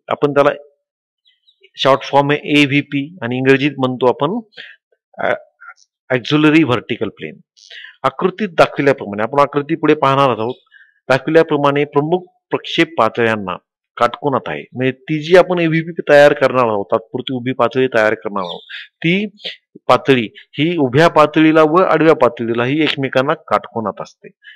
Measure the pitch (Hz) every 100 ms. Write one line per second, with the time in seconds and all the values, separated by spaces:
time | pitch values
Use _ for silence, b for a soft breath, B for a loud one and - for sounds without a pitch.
0 | - 110 143 143 139 - - _ _ _
1 | _ _ _ _ _ _ _ - 135 135
2 | - 139 143 143 - 147 143 143 - 143
3 | 143 185 117 127 131 135 147 139 127 123
4 | 127 117 147 233 - B B B _ _
5 | _ - - - _ _ B B _ _
6 | - 131 104 151 151 156 139 120 - 117
7 | 107 - 78 - _ B B B B B
8 | 135 - 185 180 214 160 135 - 139 135
9 | 101 101 113 139 139 147 139 110 151 151
10 | 139 135 139 110 113 127 b b b b
11 | - 131 - 160 160 147 143 143 147 143
12 | 151 180 180 _ _ 131 - - 160 -
13 | 110 120 113 110 95 87 _ _ _ -
14 | 120 - 147 123 87 76 - 120 131 131
15 | - 156 151 180 170 175 165 160 165 165
16 | - 143 147 143 131 127 117 104 98 113
17 | - 127 123 131 120 127 117 127 131 117
18 | 107 107 107 101 87 90 B B B _
19 | 165 185 208 B B B _ - - 123
20 | - 127 107 B B - 160 175 131 131
21 | 170 156 151 156 156 160 156 170 190 160
22 | 160 151 120 120 117 117 123 151 147 -
23 | 131 131 135 165 - 107 - 113 104 -
24 | 87 _ - _ B